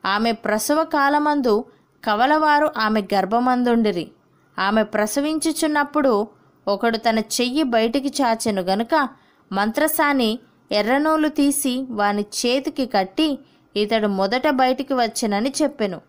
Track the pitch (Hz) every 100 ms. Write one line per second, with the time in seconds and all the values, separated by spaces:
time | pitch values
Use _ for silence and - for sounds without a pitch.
0 | 190 202 226 220 - 214 - 302 320 311
1 | 277 294 302 294 240 214 254 _ _ _
2 | - 208 254 311 311 294 302 - 220 214
3 | 202 202 185 226 247 247 247 233 214 175
4 | 156 _ _ _ _ - 190 220 214 214
5 | 214 - 294 311 320 302 320 294 285 302
6 | 277 208 220 _ _ _ - 202 233 226
7 | 226 220 220 - 247 269 294 233 226 277
8 | 269 269 254 226 226 196 180 190 233 320
9 | 269 - _ _ _ 190 208 220 302 311
10 | 294 277 226 233 _ _ _ 208 208 269
11 | 302 311 311 302 285 285 269 247 262 214
12 | 202 202 208 - 247 254 277 - 254 208
13 | 190 - 311 269 - _ _ 208 208 226
14 | 208 190 196 247 302 262 262 254 269 262
15 | 233 - 226 202 247 269 294 294 208 175